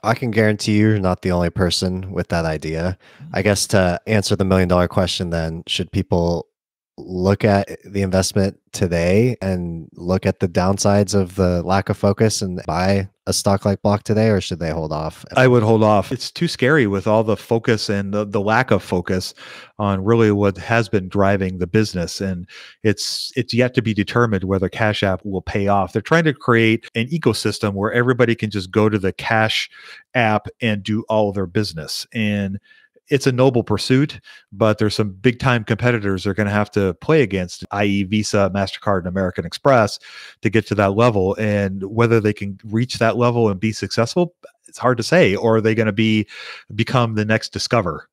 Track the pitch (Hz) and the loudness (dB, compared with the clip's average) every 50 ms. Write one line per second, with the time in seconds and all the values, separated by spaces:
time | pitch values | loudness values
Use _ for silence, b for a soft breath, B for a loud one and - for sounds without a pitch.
0 | - 104 120 - 135 120 101 113 110 107 104 101 - 113 107 104 107 110 110 104 | 0 0 -2 0 -2 -2 2 2 2 2 2 0 0 0 2 4 4 4 2 2
1 | 95 92 90 - - 95 90 87 87 85 - - 95 85 - - 98 92 92 92 | 2 0 0 0 0 0 0 2 0 -2 0 0 0 0 0 -2 -2 -4 -4 -6
2 | 92 95 92 87 87 _ 90 85 82 80 78 76 76 78 80 80 85 92 92 B | -8 -6 -6 -6 -4 _ -4 -2 -2 -2 -4 -4 -6 -6 -6 -4 -4 -4 -6 B
3 | B B B B 143 165 - 90 92 104 101 95 - - - 98 92 90 87 - | B B B B -18 -8 -6 0 0 2 2 0 0 2 2 2 4 2 0 -2
4 | _ - 110 104 98 - 107 90 95 95 95 92 92 87 107 - 90 85 - 104 | _ 0 0 0 2 0 0 0 2 2 4 2 4 4 2 2 2 2 0 0
5 | 92 85 - - 95 87 85 85 80 80 82 85 - - - - 90 - - 98 | 0 0 -2 -6 -4 -4 -4 -4 -4 -4 -6 -10 -8 -6 -6 -6 -6 -4 -4 -4
6 | 92 _ 98 87 85 85 85 - - _ _ _ _ _ _ _ _ _ _ - | -2 _ 0 0 2 0 0 -2 -6 _ _ _ _ _ _ _ _ _ _ -20
7 | - - 92 90 90 95 101 - - 110 98 98 98 - - - _ - 101 98 | -14 -10 -6 0 2 2 2 2 2 2 2 2 0 -4 -10 -16 _ -8 -4 -4
8 | 98 92 92 95 95 - - 107 95 98 - _ _ _ - - 104 87 85 85 | -2 0 0 0 0 0 0 0 0 0 -4 _ _ _ -4 -4 -2 0 0 0
9 | 85 87 95 107 120 127 120 _ 95 95 92 90 87 85 82 82 78 - _ - | 2 2 4 4 2 2 -2 _ -4 -4 -4 -4 -4 -6 -8 -10 -12 -16 _ -10
10 | 87 87 92 95 - 98 - _ - 92 82 95 90 95 98 95 - 101 101 101 | -4 -2 -2 0 0 -2 -2 _ -4 -2 0 0 0 0 0 2 2 2 4 4
11 | 104 92 107 101 95 87 92 98 92 90 87 87 85 87 95 98 95 - 101 - | 2 2 0 -2 -2 -2 0 0 2 2 2 0 -2 0 -2 -2 0 -2 -4 0
12 | - 101 98 - 113 110 - - 107 95 90 92 - - 78 85 92 95 101 98 | 0 0 2 2 0 0 0 -2 -6 -6 -6 -6 -4 -4 -2 0 2 2 2 0
13 | 95 95 _ _ _ - 92 - - 104 98 95 - 104 98 - - 107 101 98 | -2 -4 _ _ _ -4 -4 -2 2 0 0 2 2 -2 -2 0 0 0 0 0
14 | _ - 107 107 110 113 107 95 - - 92 78 85 80 78 82 80 78 78 76 | _ -2 0 2 2 2 2 0 -2 -4 -8 -6 -6 -6 -4 -4 -4 -6 -6 -6
15 | - - - - - - - 131 131 127 123 120 107 110 113 110 110 107 107 101 | -6 -8 -10 -12 -20 -2 2 4 4 6 6 4 4 4 4 4 6 4 4 2
16 | 92 - 135 123 - - _ - 175 160 - - 127 123 156 156 120 101 98 98 | 2 -2 -6 -8 -8 -12 _ -4 -4 -4 -2 0 2 2 2 2 2 0 0 -2
17 | 92 113 107 113 110 107 - - - - 117 117 - - 113 104 - - 104 101 | 0 2 2 2 2 0 -2 -4 -2 -2 -2 -2 0 0 -2 -2 -2 -4 -4 -4
18 | 98 98 101 104 107 104 98 107 98 107 110 120 127 - 110 95 - - 95 90 | -4 -4 -4 -4 -4 -2 -4 -2 0 2 2 2 2 2 0 0 0 -2 -4 -4
19 | 87 - 95 92 - - - B B B B B B B B - 104 101 98 95 | -2 -2 -2 -2 -2 -6 -14 B B B B B B B B -4 -2 -2 -2 -2
20 | 92 104 113 117 113 107 104 101 101 98 90 90 87 - 117 117 110 - - 101 | 2 2 4 4 4 4 4 4 2 0 0 -2 -4 0 0 0 0 0 -2 -2
21 | 92 92 - 101 98 98 107 95 95 92 92 87 90 85 - 110 110 107 - 90 | -2 -2 0 2 2 2 2 0 -2 -4 -4 -6 -6 0 0 0 0 0 -4 -6
22 | 85 82 - - 101 95 92 87 90 B B B B B B B - 110 98 - | -6 -6 -6 -6 -6 -6 -6 -8 -10 B B B B B B B 0 0 0 0
23 | - - - - - - - 127 113 - 117 117 123 120 - - 104 113 107 101 | -4 -8 -8 -8 -10 -6 -6 -6 -6 -2 0 0 0 2 0 -2 -2 0 -2 -2
24 | 98 - - 120 120 113 104 95 92 92 98 95 95 90 - - 113 107 104 - | -2 0 2 2 2 2 0 -2 -2 -2 -2 0 -2 -4 -2 -2 -2 0 0 0
25 | - 98 92 90 - 104 95 92 - - - 107 98 98 101 98 92 87 - 110 | 0 -2 -2 -4 -6 -6 -6 -6 -6 -4 -4 -2 0 2 2 2 0 0 -4 -6
26 | - - 160 165 170 160 139 _ - - 117 113 113 110 110 113 - - _ 117 | 0 2 2 2 2 0 -2 _ 0 2 2 4 4 2 2 0 -4 -8 _ -6
27 | 117 123 160 165 - 127 107 - - 113 101 - - 104 98 98 101 110 - 120 | -4 -4 -4 0 0 0 0 0 -2 -4 -4 -2 -4 -4 -2 -2 -4 -2 0 0
28 | 120 127 127 117 123 113 113 - - 107 104 104 90 95 - 110 107 107 107 104 | 2 2 2 2 2 2 2 -2 -2 -4 -4 -6 -6 0 2 2 4 4 2 0
29 | 92 92 - - - - 113 110 110 113 - - - B B B B B B B | -2 -2 -4 -4 -4 0 2 2 2 2 0 -4 -6 B B B B B B B
30 | B _ - 127 117 110 107 107 - - - _ 123 113 107 101 95 - 107 110 | B _ -2 0 2 2 2 0 -2 -6 -12 _ -2 -2 -2 -2 -4 -4 -4 -4
31 | 110 - 110 107 107 101 95 101 95 85 90 110 107 - 82 80 73 69 - - | -2 0 0 0 0 0 -2 -4 -6 -4 -2 -4 -4 -4 -8 -12 -12 -10 -12 -12
32 | - _ - 120 110 104 104 101 101 98 98 101 b b b b b b b b | -12 _ -6 -4 -2 -2 -2 -2 -4 -4 -6 -10 b b b b b b b b
33 | _ _ 151 131 - 139 123 120 131 135 123 120 110 - 104 95 - - 131 131 | _ _ -2 0 0 0 2 4 2 4 4 0 0 0 -4 -4 0 2 2 2
34 | 147 147 - - B B B B B B - 98 113 110 104 - 110 104 - - | 2 0 -4 -16 B B B B B B -2 0 2 2 2 2 0 -2 0 -2
35 | 107 101 92 95 98 127 117 - - 135 123 117 104 - 113 104 - 123 120 113 | -4 -4 -6 0 0 0 0 2 0 0 0 0 0 -2 -2 0 2 0 0 0
36 | 101 101 95 92 - 101 95 - 107 101 104 104 104 - - 104 98 95 87 _ | -2 -2 -4 -2 -2 -4 -2 0 -2 0 0 0 -2 0 0 0 0 0 -2 _
37 | - - 160 - 127 95 98 92 90 87 - - - _ - 101 104 101 98 101 | -2 2 2 2 2 2 -2 -4 -4 -6 -10 -16 -12 _ -4 -2 0 0 0 0
38 | 98 92 107 107 101 - - 104 98 95 92 101 98 95 - - - 107 101 92 | 0 0 -2 -2 -2 0 0 0 0 0 0 -2 -4 -4 -6 -6 -2 -2 -2 -2
39 | 82 90 87 98 95 90 - - 85 85 - - - 143 135 120 107 104 - - | -2 -4 -4 -2 -4 -4 -4 -6 -10 -10 -12 0 2 4 4 4 4 2 -2 -8
40 | B B B B B B B B - 113 98 113 104 - 117 107 101 98 98 107 | B B B B B B B B -4 2 2 2 0 2 0 2 2 2 4 4
41 | 117 123 107 101 92 95 98 - 110 107 104 101 101 98 95 98 95 98 110 113 | 4 4 4 2 0 0 0 -2 -2 0 0 0 0 -2 -4 -6 -8 -6 0 0
42 | 117 113 117 113 101 107 104 - 104 101 98 - - 107 104 113 123 131 - - | 2 4 4 4 4 2 -2 -2 -8 -10 -10 -12 -12 -4 -2 -2 -2 -2 -2 0
43 | 113 113 98 117 120 120 120 120 117 107 98 92 - 110 107 - - 98 - - | 0 0 2 2 2 2 2 2 2 2 0 0 -2 -4 -2 -4 -8 -4 -2 -2
44 | 113 - - 180 175 170 _ _ - - _ _ _ - - - - 123 127 107 | -2 0 0 -2 -2 -2 _ _ -20 -20 _ _ _ -20 -12 -2 0 0 0 0
45 | 110 - 160 180 170 101 95 95 107 113 113 113 104 110 113 110 110 110 98 107 | 0 0 4 4 4 4 2 2 2 2 2 4 2 2 2 2 0 0 0 2
46 | 110 110 110 107 101 B B B B B B B B B 107 104 117 - - 127 | 2 2 2 2 0 B B B B B B B B B -4 -4 -2 0 2 0
47 | 120 113 110 107 107 107 110 113 - - - - - - - 117 98 85 76 76 | 0 2 0 -2 0 0 0 0 0 -6 -8 -8 -4 0 0 0 0 -2 -6 -8
48 | - _ | -12 _